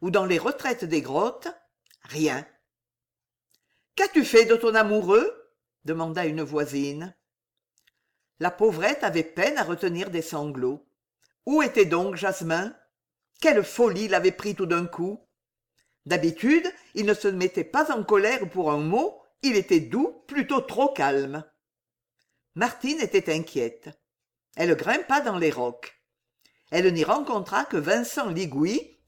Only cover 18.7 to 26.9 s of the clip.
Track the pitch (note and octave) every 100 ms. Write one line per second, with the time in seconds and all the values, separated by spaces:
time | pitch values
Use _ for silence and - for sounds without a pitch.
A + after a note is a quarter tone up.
18.7 | D3 D#3 G#3+ F4 - _ _ C#4 G#3+ F#3
19.7 | E3+ A#2 G#3 E4 - - C#4+ - C4+ -
20.7 | G#3+ C#4 - C#3+ C#3 C#3 D3 D#3 _ _
21.7 | _ _ _ _ _ _ _ _ - A#3+
22.7 | - C4 D#4 A#3+ G3 - D#3+ D#3+ C#3 A#2
23.7 | - - - _ _ _ _ _ - F3
24.7 | D#3+ - C4+ E4+ C#4 B3 F#3 D#3+ B2+ B2
25.7 | A#2+ - _ _ _ _ _ _ _ -
26.7 | E3+ F#3